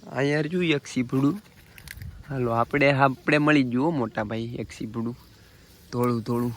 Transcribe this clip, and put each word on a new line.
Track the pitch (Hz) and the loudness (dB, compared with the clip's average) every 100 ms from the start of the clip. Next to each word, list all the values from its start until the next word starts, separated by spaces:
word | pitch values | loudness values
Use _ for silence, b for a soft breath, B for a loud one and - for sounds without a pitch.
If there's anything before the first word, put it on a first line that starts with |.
| - | -8
અહીંયા | 127 143 147 | -2 0 0
રહ્યું | 151 180 | 0 0
એક | 175 143 - | 0 0 -2
સીભડું. | - 123 131 139 196 - - B B B B B - - | -4 0 2 2 0 -10 -20 B B B B B -16 -10
હાલો, | 139 120 | -4 0
આપણે, | 117 120 143 139 | 0 0 2 4
આપણે | 139 135 127 - 147 | 6 4 2 0 2
મળી | 147 151 | 4 4
ગયું | 127 120 | 2 0
હો | 147 | 0
મોટા | 160 113 - | 0 -2 -4
ભાઈ | 107 113 117 117 | -6 -6 -6 -8
એક | 113 | -10
સીભડું, | - 113 113 113 123 b b b b b b - | -10 -8 -6 -6 -8 b b b b b b -8
ધોળું | 120 123 117 | 0 0 0
ધોળું. | 107 120 120 | 0 -2 -2